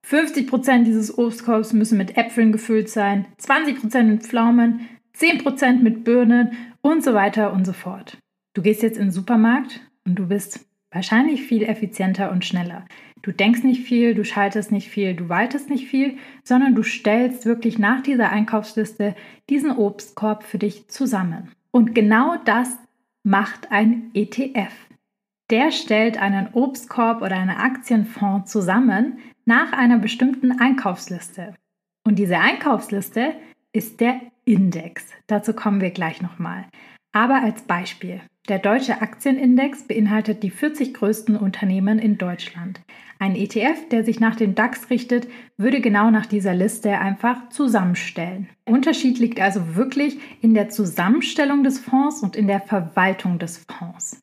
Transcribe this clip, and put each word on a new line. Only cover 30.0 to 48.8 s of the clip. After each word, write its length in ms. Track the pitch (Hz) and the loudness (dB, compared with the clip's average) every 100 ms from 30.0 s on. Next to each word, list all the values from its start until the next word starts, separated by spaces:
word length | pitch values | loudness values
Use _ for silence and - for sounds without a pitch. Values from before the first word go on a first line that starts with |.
| 220 - 254 262 254 247 | 2 0 0 2 0 2
Einkaufsliste. 960 | 240 269 196 180 - 175 - - 180 175 _ _ _ _ 220 | 2 2 -2 -6 -10 -12 -12 -16 -16 -18 _ _ _ _ 0
Und 140 | 196 | 2
diese 180 | 196 170 | 2 2
Einkaufsliste 960 | 208 285 294 226 - 202 - 233 269 311 - _ _ | 2 0 -2 -2 -2 -8 -6 -4 -4 -6 -18 _ _
ist 300 | 220 214 - | -6 -6 0
der 180 | 233 247 - _ | 0 0 -10 _
Index. 640 | - 196 190 165 165 - - - - | 2 4 2 -2 -10 -16 -18 -20 -4
Dazu 260 | 208 214 | -4 -2
kommen 260 | 220 214 202 | -4 -2 0
wir 120 | 185 | -2
gleich 300 | 180 165 - | -4 -6 -6
nochmal. 440 | 175 - 170 180 185 - - - _ | -12 -8 -10 -10 -16 -20 -20 -20 _
Aber 280 | 214 - 262 | 0 2 4
als 200 | 220 220 | 2 -4
Beispiel. 580 | - 175 185 - 180 180 - _ - | -4 -4 -4 -12 -12 -12 -16 _ -4
Der 100 | 190 | -2
deutsche 420 | 196 254 262 - | 2 2 0 -4
Aktienindex 840 | 220 - 277 269 262 254 277 - | -6 -4 -2 2 4 4 2 -4
beinhaltet 600 | - 220 208 214 220 214 | -6 0 2 2 0 -4
die 60 | 196 | -6
vierzig 440 | - 302 302 262 | -4 -4 -2 -6
größten 440 | - 202 220 226 208 | -2 -2 0 0 0
Unternehmen 600 | 196 - 196 190 196 220 | 0 -2 -2 0 2 2
in 200 | 220 208 | 2 0
Deutschland. 640 | 180 175 - 175 170 185 _ - - - | -4 -8 -12 -12 -12 -14 _ -20 -20 -4
Ein 160 | 196 185 | -2 -2
E 100 | 202 | -2
T 140 | 226 | 0
F, 260 | 247 320 - | -2 -2 -2
der 160 | 233 | -2
sich 160 | 226 220 | 0 2
nach 160 | 226 226 | 0 2
dem 180 | 208 | 0
dax 360 | 190 240 - - | 2 0 -2 -4
richtet, 400 | 247 247 240 240 - - - | -4 0 -2 -2 -18 -20 -4
würde 240 | 220 285 | 0 2
genau 320 | 233 208 220 | 2 4 4
nach 140 | 214 208 | 4 2
dieser 280 | 208 190 | -2 0
Liste 460 | 180 202 - 208 202 | 0 0 0 -2 0
einfach 480 | 196 196 240 247 - | -2 -2 -2 -4 -8
zusammenstellen. 1040 | - 277 220 180 175 - - 170 185 190 _ - | -2 0 2 0 -2 -6 -8 -8 -8 -14 _ 0
Der 80 | |
Unterschied 440 | 233 | 2